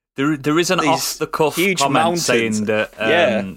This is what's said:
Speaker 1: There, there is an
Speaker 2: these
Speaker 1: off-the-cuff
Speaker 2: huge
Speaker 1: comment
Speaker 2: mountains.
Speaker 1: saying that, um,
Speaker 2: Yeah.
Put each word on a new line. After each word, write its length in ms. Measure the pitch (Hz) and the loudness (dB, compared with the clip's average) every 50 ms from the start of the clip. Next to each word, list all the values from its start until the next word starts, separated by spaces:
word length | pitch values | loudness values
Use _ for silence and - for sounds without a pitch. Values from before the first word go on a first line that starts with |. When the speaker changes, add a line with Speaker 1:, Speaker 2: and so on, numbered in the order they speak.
| _ _ - | _ _ -4
Speaker 1:
There, 220 | - 139 151 156 | -2 0 0 0
there 240 | 135 135 151 151 170 | -2 0 0 0 2
is 100 | 170 175 | 2 0
an 80 | 170 160 | 0 0
Speaker 2:
these 100 | - 196 | 0 0
Speaker 1:
off-the-cuff 680 | 165 - - - - - 156 - - - 160 147 - | 0 0 -2 -4 -6 -6 -6 -4 0 0 0 2 2
Speaker 2:
huge 240 | 160 175 202 185 139 | 0 0 0 0 0
Speaker 1:
comment 240 | 139 139 135 131 160 | 0 2 2 2 2
Speaker 2:
mountains. 200 | 170 175 170 - | 2 0 -2 0
Speaker 1:
saying 400 | - 123 117 117 113 107 107 104 | 0 0 2 0 0 -2 -2 -2
that, 280 | 107 107 107 107 - - - | -2 0 -2 -2 -4 -4 -4
um, 100 | 107 110 | -2 0
Speaker 2:
Yeah. 420 | 156 175 165 131 110 107 98 95 - | 2 2 2 2 0 -2 -4 -6 -10